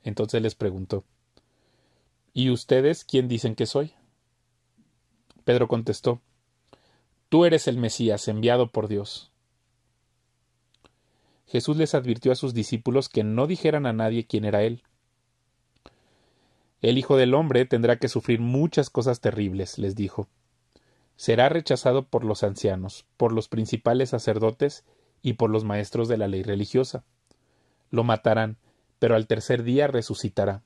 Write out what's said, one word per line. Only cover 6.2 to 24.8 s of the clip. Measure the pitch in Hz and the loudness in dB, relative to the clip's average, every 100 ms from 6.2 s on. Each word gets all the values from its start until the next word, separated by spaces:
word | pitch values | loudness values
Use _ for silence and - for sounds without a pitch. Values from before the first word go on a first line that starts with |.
| _ _ _ _ _ - _ _ _ _ _ | _ _ _ _ _ -20 _ _ _ _ _
"Tú | 160 170 | 4 6
eres | 156 - | 4 0
el | 123 | -2
Mesías | 117 - 113 104 - | -4 0 0 0 -2
enviado | 107 117 123 120 | 0 2 2 2
por | - 107 | -2 -4
Dios". | 104 101 - - _ _ _ _ _ _ _ _ _ _ _ _ _ _ _ _ _ _ _ _ _ _ | -6 -6 -14 -18 _ _ _ _ _ _ _ _ _ _ _ _ _ _ _ _ _ _ _ _ _ _
Jesús | 127 135 151 | -4 -2 0
les | 160 | 0
advirtió | 151 123 113 131 | 0 -2 0 0
a | 127 | 0
sus | 139 117 | -2 -4
discípulos | 107 117 123 127 135 | -4 -4 0 0 0
que | - | -2
no | 107 110 147 | -2 0 -2
dijeran | 180 160 151 135 | 0 0 0 -2
a | |
nadie | 110 110 117 117 | -2 -2 -2 -2
quién | 110 | -2
era | 107 104 | 0 0
él. | 110 120 _ _ _ _ _ _ _ _ _ _ - _ _ _ _ _ _ _ _ _ | 0 -2 _ _ _ _ _ _ _ _ _ _ -20 _ _ _ _ _ _ _ _ _
"El | 117 127 | 0 0
Hijo | 131 135 | 4 4
del | 127 | 6
Hombre | 135 160 123 127 | 4 2 2 2
tendrá | 120 117 120 | 2 2 2
que | 127 | 0
sufrir | 123 - 113 | -4 -2 0
muchas | 120 131 160 - 139 | 0 0 0 0 -2
cosas | - 123 123 | -2 -2 0
terribles", | 107 104 101 95 92 - | -2 -2 -4 -4 -8 -6
les | 101 101 | -6 -4
dijo. | 98 - 98 _ _ _ _ _ _ _ _ _ | -6 -6 -12 _ _ _ _ _ _ _ _ _
"Será | - 117 135 | 0 4 4
rechazado | 160 151 127 131 131 | 2 0 0 2 0
por | 131 120 | 0 -4
los | 113 104 | -2 -2
ancianos, | 104 98 107 92 92 - _ _ | -2 -2 -2 -2 -6 -12 _ _
por | 120 | 0
los | 110 - | 0 -4
principales | 113 110 117 - 123 131 | -4 -4 -2 0 0 0
sacerdotes | 120 - 107 110 113 143 - | -2 -2 0 0 0 -4 -4